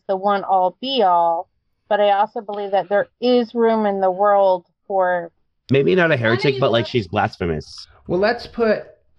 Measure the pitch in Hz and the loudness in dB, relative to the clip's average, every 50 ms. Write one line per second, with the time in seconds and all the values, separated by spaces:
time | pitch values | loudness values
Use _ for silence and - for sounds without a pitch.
0 | - - 196 190 190 208 202 196 190 - 196 185 185 180 - - 247 269 277 247 | -6 -4 -4 -2 0 0 0 0 0 0 0 2 2 0 -2 -6 -8 -4 -2 0
1 | 202 180 175 170 170 170 165 170 185 _ _ _ _ _ _ _ _ - 208 202 | 2 2 4 2 2 0 0 -2 -6 _ _ _ _ _ _ _ _ -4 0 2
2 | 208 202 196 196 220 214 - 240 202 208 208 208 202 196 202 190 175 180 202 202 | 2 2 2 0 0 -4 -4 -12 -10 -10 -10 -10 -6 -2 -2 -2 -2 0 -2 -2
3 | - - _ - 233 247 247 247 233 220 - 233 226 226 226 220 214 202 196 196 | -2 -2 _ -4 0 2 2 2 0 -2 -2 0 2 2 2 2 0 -2 0 0
4 | 190 185 180 185 208 208 202 196 196 190 185 180 - _ _ _ _ - 196 190 | 0 0 0 2 2 4 4 4 4 2 2 0 -4 _ _ _ _ -4 -2 0
5 | 185 180 180 175 170 170 _ _ _ _ _ _ _ - 131 139 147 170 185 185 | 0 0 0 -2 -4 -8 _ _ _ _ _ _ _ 0 0 2 2 2 2 2
6 | 170 160 151 123 113 113 120 - - 147 - - 117 113 110 117 107 - - 117 | 4 2 2 2 2 0 0 0 0 -2 0 0 0 2 2 0 -2 0 -4 -4
7 | 98 85 98 104 98 107 - - 92 85 78 76 - - - - - _ - - | -4 -2 -2 -2 -2 -2 -4 -6 -6 -4 -4 -6 -8 -12 -20 -20 -20 _ -20 -20
8 | - - 170 180 202 220 240 240 - - - 240 226 220 196 - - - - _ | -8 -6 -2 0 0 0 -2 -4 -8 -12 -6 -4 -2 0 -2 -2 -4 -16 -20 _
9 | _ _ _ | _ _ _